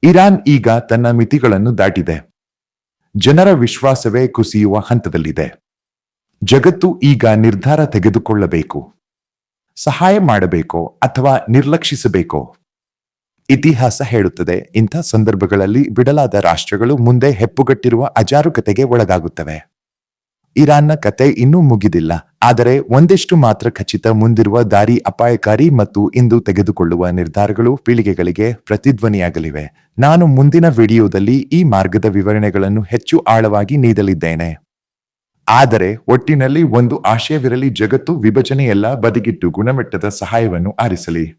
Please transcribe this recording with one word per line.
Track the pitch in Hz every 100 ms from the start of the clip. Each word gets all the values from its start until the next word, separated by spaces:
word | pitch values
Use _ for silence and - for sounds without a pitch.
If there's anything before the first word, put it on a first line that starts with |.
ಇರಾನ್ | 160 175 196 190 165
ಈಗ | 143 113
ತನ್ನ | 113 117 117 120
ಮಿತಿಗಳನ್ನು | 120 113 147 127 98 110 110
ದಾಟಿದೆ. | 98 90 82 80 - _ _ _ _ _ _ _ _ 107
ಜನರ | 110 151 190
ವಿಶ್ವಾಸವೇ | 175 117 - 135 131 117 110 127
ಕುಸಿಯುವ | - 113 107 104 101
ಹಂತದಲ್ಲಿದೆ. | 98 120 98 85 78 80 76 - _ _ _ _ _ _ _ _
ಜಗತ್ತು | - - - 180 185 175
ಈಗ | 143 135 117 107
ನಿರ್ಧಾರ | 113 101 107 151 151
ತೆಗೆದುಕೊಳ್ಳಬೇಕು. | 107 98 107 - 107 92 82 76 73 - _ _ _ _ _ _ _ _ -
ಸಹಾಯ | - 135 180 208
ಮಾಡಬೇಕೋ | 180 107 92 85 80 85 82 _
ಅಥವಾ | 127 - 131 131 -
ನಿರ್ಲಕ್ಷಿಸಬೇಕೋ? | 120 139 160 165 147 120 92 82 76 65 _ _ _ _ _ _ _ _ _ _
ಇತಿಹಾಸ | 135 156 135 127 -
ಹೇಳುತ್ತದೆ, | 135 117 92 - 85 90 - 110
ಇಂಥ | 110 160
ಸಂದರ್ಭಗಳಲ್ಲಿ | 165 110 107 104 92 101 95 113 143
ಬಿಡಲಾದ | 104 123 147 131
ರಾಷ್ಟ್ರಗಳು | 101 87 85 - 101 117 143
ಮುಂದೆ | 117 120 135
ಹೆಪ್ಪುಗಟ್ಟಿರುವ | 113 113 - 120 135 123 117 135
ಅಜಾರುಕತೆಗೆ | - 110 143 151 - 110 101
ಒಳಗಾಗುತ್ತವೆ. | 131 120 101 92 85 - 78 78 _ _ _ _ _ _ _ _ _ -
ಇರಾನ್ನ | 147 147 147 151
ಕತೆ | 104 - 135
ಇನ್ನೂ | 110 123 165
ಮುಗಿದಿಲ್ಲ, | 156 113 101 87 80 82 - _
ಆದರೆ | 120 113 120 135
ಒಂದಿಷ್ಟು | - 127 170 190 - 170
ಮಾತ್ರ | 123 107 120
ಖಚಿತ. | - 101 101 113
ಮುಂದಿರುವ | 110 110 113 107 113
ದಾರಿ | 117 101 104 120
ಅಪಾಯಕಾರಿ | - - 117 117 - 107 156
ಮತ್ತು | 139 101 - 104 -
ಇಂದು | 123 117
ತೆಗೆದುಕೊಳ್ಳುವ | 113 95 92 101 85 85 90
ನಿರ್ಧಾರಗಳು | 90 85 78 101 104 117 135
ಪೀಳಿಗೆಗಳಿಗೆ | - 120 101 92 90 87 107
ಪ್ರತಿಧ್ವನಿಯಾಗಲಿವೆ. | 120 - 107 - 120 113 101 87 82 80 73 73 _ _ -
ನಾನು | 135 165 170
ಮುಂದಿನ | 131 139 170 170
ವಿಡಿಯೋದಲ್ಲಿ | 120 110 113 104 95 101 131
ಈ | 131 160
ಮಾರ್ಗದ | 175 98 95 98 107
ವಿವರಣೆಗಳನ್ನು | 98 98 107 104 98 95 107
ಹೆಚ್ಚು | 98 120 - 165
ಆಳವಾಗಿ | - 113 110 104 101 147
ನೀಡಲಿದ್ದೇನೆ. | 120 107 98 92 82 82 85 80 _ _ _ _ _ _ _ _ -
ಆದರೆ | 117 117 110 92 110 -
ಒಟ್ಟಿನಲ್ಲಿ | 123 - 151 131 143
ಒಂದು | 160 117 123 131
ಆಶಯವಿರಲಿ, | 98 113 - 156 127 123 135
ಜಗತ್ತು | 101 107 127 - 160
ವಿಭಜನೆಯೆಲ್ಲ | 107 110 127 135 135 101 107
ಬದಿಗಿಟ್ಟು | 131 113 117 104 117 87
ಗುಣಮಟ್ಟದ | 82 107 135 117 98 104
ಸಹಾಯವನ್ನು | 101 92 117 113 90 90
ಆರಿಸಲಿ. | - 117 90 - 82 80